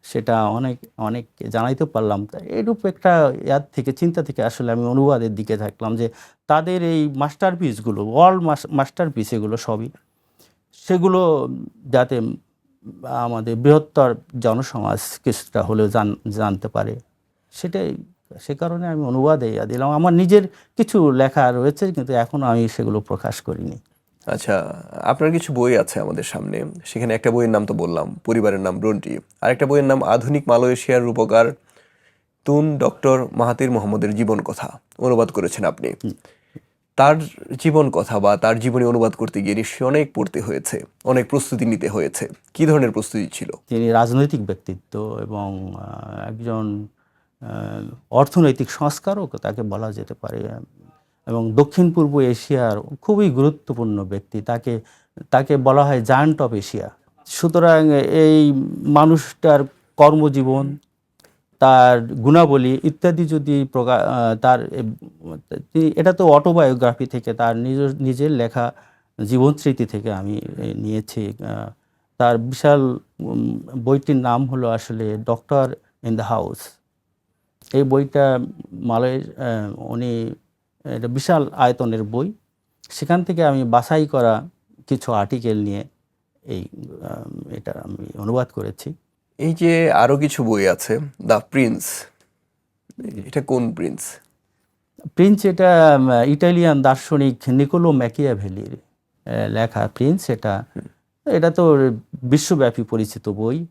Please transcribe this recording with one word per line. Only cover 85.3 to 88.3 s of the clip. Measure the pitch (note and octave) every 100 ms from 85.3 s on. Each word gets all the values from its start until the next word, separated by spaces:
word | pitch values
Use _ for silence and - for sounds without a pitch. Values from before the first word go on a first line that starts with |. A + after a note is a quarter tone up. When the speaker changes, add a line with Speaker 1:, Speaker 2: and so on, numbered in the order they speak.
| B2+ A#2 G#2+
Speaker 1:
নিয়ে | G#2 G2+ - _ _ _ _ _
এই, | - - - - - -
আহ, | - - - - -
এটা | - - -
আমি | - - - -
অনুবাদ | G#2